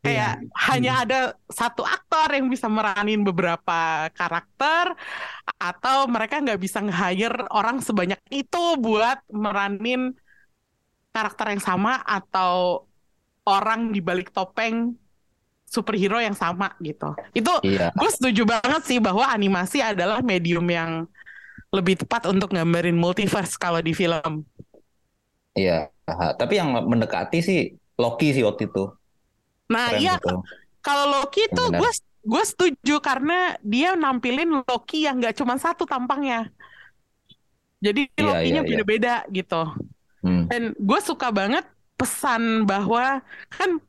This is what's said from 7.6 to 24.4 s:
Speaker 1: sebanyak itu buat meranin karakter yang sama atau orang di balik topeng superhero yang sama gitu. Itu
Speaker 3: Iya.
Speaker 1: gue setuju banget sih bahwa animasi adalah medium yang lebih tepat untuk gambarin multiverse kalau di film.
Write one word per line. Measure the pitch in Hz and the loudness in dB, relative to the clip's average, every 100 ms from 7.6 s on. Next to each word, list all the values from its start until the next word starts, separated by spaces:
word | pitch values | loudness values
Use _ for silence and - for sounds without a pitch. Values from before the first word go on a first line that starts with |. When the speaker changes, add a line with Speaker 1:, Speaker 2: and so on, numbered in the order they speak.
| 208 254 | 0 -2
Speaker 1:
sebanyak | - 214 180 196 _ | -2 0 0 -2 _
itu | 277 269 359 339 311 | -8 -4 0 0 2
buat | 226 214 226 269 _ | 2 4 2 0 _
meranin | 214 214 202 202 196 226 254 254 254 _ _ _ _ _ _ _ _ _ 220 | -4 -2 0 -2 -2 -2 -2 -4 -8 _ _ _ _ _ _ _ _ _ -4
karakter | 208 - 208 202 | -4 -4 -4 -2
yang | |
sama | - 247 208 254 - | -2 0 0 -2 -2
atau | 202 - 190 185 180 180 175 - _ _ _ _ _ - | -4 -2 0 2 2 0 -2 -6 _ _ _ _ _ 2
orang | 196 208 226 226 202 | 2 2 0 0 -2
di | |
balik | 175 180 180 - | -2 -2 -4 -6
topeng | 185 - 226 226 233 240 _ _ _ _ _ _ _ | -4 -2 -2 0 -2 -6 _ _ _ _ _ _ _
superhero | - 214 208 190 226 | -4 -2 0 0 0
yang | 226 202 | -2 -2
sama | 170 180 196 - | -4 -2 -6 -6
gitu. | 160 151 151 151 - 240 | -10 -8 -8 -8 -4 -2
Itu | 226 359 | 2 2
Speaker 3:
Iya. | 190 196 170 - | 2 2 0 0
Speaker 1:
gue | 415 | 0
setuju | - 254 214 220 | 2 2 4 2
banget | 233 240 311 - | 2 0 -2 0
sih | 247 | 2
bahwa | 214 190 254 | 2 2 2
animasi | 226 196 190 185 294 | 2 2 2 0 0
adalah | 226 196 180 233 247 | 0 0 0 0 0
medium | 220 170 170 175 | 0 2 0 2
yang | 170 165 165 165 _ - - - - - 196 | 0 -2 -4 -8 _ -20 -20 -20 -20 -2 0
lebih | 185 185 - | 2 0 0
tepat | 226 170 | -2 2
untuk | 196 196 180 | 0 2 0
gambarin | 165 170 175 170 | 2 2 2 2
multiverse | 170 180 196 208 175 - | 2 2 0 0 -2 -4
kalau | 180 170 | -2 0
di | 160 156 | 0 0
film. | 170 165 160 156 | 0 0 -2 -6